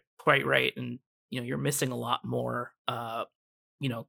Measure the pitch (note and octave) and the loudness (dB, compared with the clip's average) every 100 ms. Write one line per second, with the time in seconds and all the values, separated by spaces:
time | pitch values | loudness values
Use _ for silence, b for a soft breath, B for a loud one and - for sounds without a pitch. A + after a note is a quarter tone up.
0 | _ - - C#3 C3+ C3+ C3 - B2 B2 | _ -2 4 4 6 4 2 0 -6 -8
1 | _ _ _ B2+ A#2+ C#3 C#3 C#3 C3 B2 | _ _ _ -6 -4 -2 0 0 0 -2
2 | A#2 B2 - B2 B2 A#2+ B2 - - A#2 | -2 -2 0 -2 0 -2 -4 -8 -6 -4
3 | A#2 A2+ - _ _ _ _ - C3+ A#2 | -4 -6 -8 _ _ _ _ -6 -4 -4